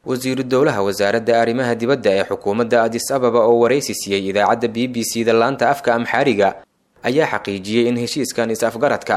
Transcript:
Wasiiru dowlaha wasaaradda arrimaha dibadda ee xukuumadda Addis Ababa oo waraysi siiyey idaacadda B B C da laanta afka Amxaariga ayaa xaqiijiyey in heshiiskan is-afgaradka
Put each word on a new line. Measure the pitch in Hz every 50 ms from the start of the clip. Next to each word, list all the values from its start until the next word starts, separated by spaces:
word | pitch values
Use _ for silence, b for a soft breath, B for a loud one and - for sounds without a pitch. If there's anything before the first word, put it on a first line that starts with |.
| _
Wasiiru | - 131 123 127 131 131 139
dowlaha | 131 123 127 127 127 127 123 104
wasaaradda | 98 101 98 98 101 101 104 117 113 117 117 117
arrimaha | 117 117 117 127 131 120 117
dibadda | 110 117 120 143 131 107 104 95
ee | 98 92
xukuumadda | - 98 - - 98 101 113 120 110 120 117
Addis | 113 113 113 117 - -
Ababa | 139 135 127 120 113 120 107
oo | 117 120 117
waraysi | 117 117 127 147 135 - 104
siiyey | - - 101 98 98 95 95
idaacadda | 95 104 101 98 117 117 120 113
B | 107 113 123 127
B | 123 117 113
C | - - 117 113
da | 113 113
laanta | 113 117 127 139 131 123 120
afka | 139 - - 127 117
Amxaariga | 117 120 - - 117 143 147 110 101 101 95 - - - _ _ _ _ _ _ _ -
ayaa | 120 127 151 160 -
xaqiijiyey | 107 104 - 101 98 98 92 101 110 120 117 120
in | 123 120
heshiiskan | 120 117 - 151 123 110 - - 117 113 113
is-afgaradka | - 120 113 110 113 139 143 120 98 - - 110